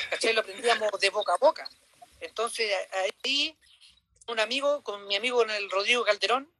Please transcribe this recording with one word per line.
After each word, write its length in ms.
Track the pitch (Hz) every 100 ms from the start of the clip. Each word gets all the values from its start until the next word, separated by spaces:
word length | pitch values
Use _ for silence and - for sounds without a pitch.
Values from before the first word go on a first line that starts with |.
| -
¿cachai? 220 | - 226
Lo 80 | 226
aprendíamos 500 | 202 190 233 226 214 196
de 120 | 196
boca 240 | 202 202
a 40 | 180
boca. 320 | 294 320 135 _ _ _ - -
Entonces, 560 | 165 - 226 - 220 190 -
a-, 320 | 190 190 -
ahí 320 | 247 277 302 311 _ _ - _ _ _ -
un 140 | 226
amigo, 420 | 214 262 277 285
con 240 | - 202 202
mi 80 |
amigo, 240 | 202 240 247
con 120 | 220
el 180 | 214 202
Rodrigo 340 | 190 202 240
Calderón 480 | 208 208 196 247 277 _